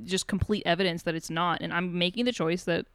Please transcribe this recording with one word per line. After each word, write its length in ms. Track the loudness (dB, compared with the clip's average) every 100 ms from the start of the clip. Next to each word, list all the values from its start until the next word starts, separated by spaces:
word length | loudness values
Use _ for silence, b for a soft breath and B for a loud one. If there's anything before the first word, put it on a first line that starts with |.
just 240 | -2 -2 0
complete 360 | 0 0 0 2
evidence 380 | 2 2 0
that 100 | -2 -4
it's 140 | -4
not. 320 | 0 0 0
And 100 | -2
I'm 260 | -2 0 0
making 280 | 0 2 0
the 60 |
choice 300 | 0 0 0 0
that, 200 | -2 -2